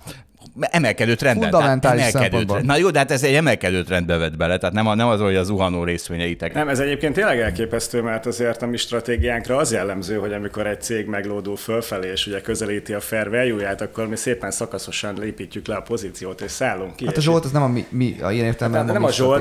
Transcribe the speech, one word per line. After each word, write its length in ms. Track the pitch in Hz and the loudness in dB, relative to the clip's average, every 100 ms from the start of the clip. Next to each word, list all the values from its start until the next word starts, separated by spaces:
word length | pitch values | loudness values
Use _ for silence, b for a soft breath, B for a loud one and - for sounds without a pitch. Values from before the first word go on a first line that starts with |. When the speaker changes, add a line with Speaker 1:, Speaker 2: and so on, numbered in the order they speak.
| B B - - - 120 | B B -20 -20 -18 -6
Speaker 1:
Emelkedő 560 | 147 170 127 98 113 | -2 2 2 2 2
trendben, 340 | 117 - 123 208 | 2 2 4 4
tehát 60 | |
Speaker 2:
Fundamentális 440 | 165 - 139 139 123 | 4 6 4 4 4
Speaker 1:
emelkedő 220 | 120 135 | 4 4
Speaker 2:
szempontból. 320 | 98 92 95 | 2 2 0
Speaker 1:
trend. 140 | 101 123 | 2 2
Na 60 | 147 | 4
jó, 120 | 185 | 4
de 100 | 147 | 4
hát 120 | 139 | 2
ez 120 | 135 | 2
egy 100 | 139 | 4
emelkedő 500 | 143 160 107 92 92 | 4 4 2 2 0
trendbe 340 | 80 90 85 85 | 2 0 2 2
vett 200 | 82 78 | 0 0
bele, 200 | 82 90 | 0 2
tehát 180 | 92 | 0
nem 120 | 104 110 | 2 2
a-, 80 | |
nem 120 | 107 120 | 4 4
az, 120 | 104 | 4
hogy 160 | 104 | 4
az 100 | 95 | 2
zuhanó 380 | 92 101 92 87 | 2 2 2 0
részvényeitek. 680 | 87 85 - 85 87 87 82 | 0 -2 -4 -2 -2 -2 -4
Speaker 3:
Nem, 140 | 147 151 | -2 0
ez 100 | 131 | 0
egyébként 340 | 139 143 151 | 0 0 0
tényleg 260 | 135 208 127 | 2 2 2
elképesztő, 640 | 107 90 113 117 - 120 | 0 -2 -2 -4 -2 -2
mert 240 | 113 110 | -2 -2
azért 360 | 120 113 120 113 | -4 -2 -2 -2
a 40 | 120 | -4
mi 100 | 117 | -4
stratégiánkra 800 | - 120 110 120 120 117 - 131 | -2 -2 -2 0 0 -2 0 0
az 140 | 147 | 2
jellemző, 460 | 110 98 95 90 107 | 0 -2 -4 -4 -4
hogy 160 | 101 | -4
amikor 340 | 104 101 104 107 | -4 -6 -4 -4
egy 140 | 101 | -4
cég 240 | - 113 104 | -4 -4 -4
meglódul 480 | 101 101 104 98 101 | -4 -4 -6 -6 -6
fölfelé, 540 | - 113 113 101 92 | -4 -4 -2 -4 -4
és 160 | 95 104 | -4 -4
ugye 140 | 98 | -4
közelíti 520 | - 107 104 104 104 | -4 -2 -2 -4 -4
a 60 | 104 | -6
fair 300 | - 110 101 | -4 -2 0
value-ját, 520 | 117 127 107 98 95 | 0 2 0 -2 -4
akkor 260 | 104 - 110 | -6 -6 -6
mi 80 | |
szépen 360 | 110 127 117 98 | -4 -2 -2 -4
szakaszosan 640 | - 113 95 - - 104 98 | -6 -6 -8 -8 -6 -6 -6
lépítjük 480 | 107 104 95 107 92 | -8 -8 -10 -10 -6
le 80 | |
a 60 | 101 | -6
pozíciót, 600 | - 117 98 87 92 92 | -4 -6 -6 -10 -10 -8
és 100 | 101 | -8
szállunk 440 | - 131 95 95 | -2 -2 -2 -6
ki, 100 | - | -6
Speaker 2:
Hát 80 | 123 | -4
a 20 | - | 0
Speaker 3:
és 60 | |
Speaker 2:
Zsolt 140 | 151 165 | 2 2
Speaker 3:
itt 60 | |
Speaker 2:
az 60 | 143 | 2
nem 120 | 147 | 2
a 40 | 135 | 2
mi, 180 | 120 - | 0 -2
mi, 260 | 123 123 - | 0 0 0
a 100 | 90 | -2
ilyen 140 | 117 | 0
értelemben 360 | 113 117 117 117 | 0 0 0 0
Speaker 3:
Hát 100 | 120 | 2
Speaker 2:
nem 40 | 208 | 2
Speaker 3:
nem 40 | |
Speaker 2:
a 20 | 156 | 2
Speaker 3:
a 40 | |
Zsolt, 160 | 127 131 | 4 4
de 60 | 139 | 4